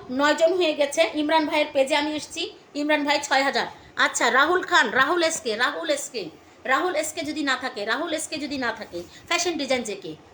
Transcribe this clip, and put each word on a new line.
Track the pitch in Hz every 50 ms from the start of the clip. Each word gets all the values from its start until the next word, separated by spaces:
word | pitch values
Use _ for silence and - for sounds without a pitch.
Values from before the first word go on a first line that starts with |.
| - -
নয়জন | 254 262 285 302 294 - 320 330 381
হয়ে | 359 349 311 302
গেছে। | 262 285 285 - 320 330 320 -
ইমরান | 302 302 302 320 320 302
ভাইয়ের | 294 320 302 302 302 -
পেজে | 277 269 254 302
আমি | 294 302 311 302
এসেছি, | 302 - - - 320 339 427 - - - - -
ইমরান | 285 294 302 302 294 285
ভাই | 294 285 302 294
ছয় | - 294 269 277
হাজার। | 277 240 233 185 - - - - - -
আচ্ছা, | - 262 294 285 - 302 240 226
রাহুল | 262 285 311 359 370 359
খান, | - 349 330 294 220
রাহুল | 196 247 262 294 349 349 330
এসকে, | 320 320 - - 240 208
রাহুল | 220 247 285 294 330 330 320
এসকে, | 285 277 - - - 226 185 156 - - - - - - -
রাহুল | 226 262 294 330 359 -
এসকে | 302 320 - - 359
যদি | 302 294 302 311 294
না | 277 254
থাকে, | 247 277 247 - - 202
রাহুল | 220 226 269 330 339 311
এসকে | 320 311 - 320
যদি | 302 285 269 294
না | 262 254 233 214
থাকে, | 208 202 - - 175 180 - - - -
ফ্যাশন | - 339 339 - 359 339
ডিজাইন | - 277 240 262 247 226
জেকে, | 214 196 - - 160 156 - - -